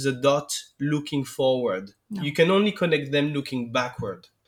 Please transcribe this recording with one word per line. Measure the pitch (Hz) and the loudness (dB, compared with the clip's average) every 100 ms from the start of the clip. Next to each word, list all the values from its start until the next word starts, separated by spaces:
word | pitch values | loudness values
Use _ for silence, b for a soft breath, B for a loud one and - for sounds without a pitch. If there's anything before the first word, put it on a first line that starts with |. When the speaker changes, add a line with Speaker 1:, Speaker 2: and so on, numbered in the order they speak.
Speaker 1:
the | 135 | -2
dot | 127 139 143 143 - - _ | 2 2 2 0 -8 -10 _
looking | 143 147 147 143 127 | -2 -2 -2 -4 -4
forward. | - 131 131 120 95 98 - _ | 0 2 2 0 -2 -6 -16 _
Speaker 2:
No. | 101 | -6
Speaker 1:
You | 143 | -4
can | 143 165 | 2 4
only | 190 208 | 6 2
connect | - 175 151 135 | 2 0 0 2
them | 143 147 | 0 0
looking | 143 139 127 117 | -2 -4 -6 -4
backward." | 123 123 - 110 90 - _ | -2 -2 -4 -8 -8 -14 _